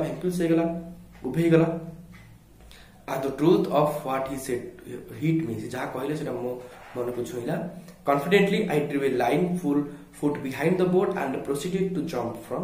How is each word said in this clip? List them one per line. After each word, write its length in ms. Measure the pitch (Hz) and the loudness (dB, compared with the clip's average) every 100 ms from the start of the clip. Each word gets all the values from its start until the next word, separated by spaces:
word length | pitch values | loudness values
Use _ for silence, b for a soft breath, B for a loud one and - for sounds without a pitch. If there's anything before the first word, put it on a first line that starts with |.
ଭ୍ୟାନିସ୍ 360 | 143 - 180 175 | 2 -2 -2 0
ହେଇଗଲା, 240 | 165 165 165 170 - - - - | 2 4 2 -2 -10 -16 -20 -10
ଉଭେଇଗଲା। 440 | 127 160 165 160 165 160 - - - - - - - - - B B B - | -4 2 6 6 6 0 -8 -14 -18 -20 -20 -20 -20 -20 -20 B B B -8
At 120 | 131 | -4
the 100 | 135 131 | -4 2
truth 280 | 156 196 180 | 4 6 4
of 200 | 139 151 - | 2 2 0
what 240 | 135 135 135 | -4 -4 -4
he 80 | 135 | -6
said 260 | 127 120 - - - - - 113 | -4 -6 -6 -14 -14 -14 -12 -4
hit 180 | 156 160 - | 0 0 0
me, 80 | 110 | -6
ସେ 80 | 107 | -6
ଯାହା 120 | 127 139 | -6 -6
କହିଲେ 200 | - 139 156 | -6 -4 -4
ସେଟା 160 | - | -4
ମୋ 200 | 120 123 123 B B - 123 | -4 -6 -8 B B -12 -6
ମନକୁ 260 | 123 120 117 | -4 -4 -6
ଛୁଇଁଲା। 260 | 123 120 180 - B B B - | -6 -4 -4 -6 B B B 0
Confidently 520 | 143 175 196 - - - | 2 4 4 6 2 2
I 100 | 151 143 | 2 2
drew 140 | 139 | 0
a 80 | 135 123 | 2 2
line 220 | 120 147 175 - | 2 4 2 0
full 220 | 143 143 143 B B - | 2 2 0 B B -2
foot 160 | 147 139 | 0 0
behind 320 | 131 127 156 180 | -4 0 2 4
the 80 | 180 | 4
boat 160 | 185 196 160 | 4 2 0
and 160 | 135 123 | -2 -4
proceeded 420 | - 139 180 185 185 147 | -2 -4 -2 0 0 0
to 40 | |
jump 300 | 135 123 117 110 - | -2 -4 -4 -6 -6
from 160 | 131 | -6